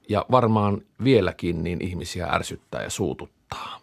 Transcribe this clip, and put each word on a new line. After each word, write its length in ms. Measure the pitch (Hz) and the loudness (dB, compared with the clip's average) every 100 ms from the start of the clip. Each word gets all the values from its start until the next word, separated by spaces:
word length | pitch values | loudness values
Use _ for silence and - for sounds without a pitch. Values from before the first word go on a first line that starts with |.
| - | -2
ja 160 | 101 - | -2 4
varmaan 500 | 123 117 107 104 101 - - | 4 6 4 2 0 -6 -2
vieläkin 600 | 123 117 90 - 85 82 | 4 4 4 0 -4 -2
niin 180 | 85 87 | -2 -4
ihmisiä 440 | 90 87 - 90 82 | -4 -6 -8 -6 -2
ärsyttää 580 | 85 - - _ 60 | -2 -2 -10 _ -10
ja 60 | 50 | -8
suututtaa? 880 | - 85 62 - _ _ - - - | -4 -4 -4 -12 _ _ -12 -12 -16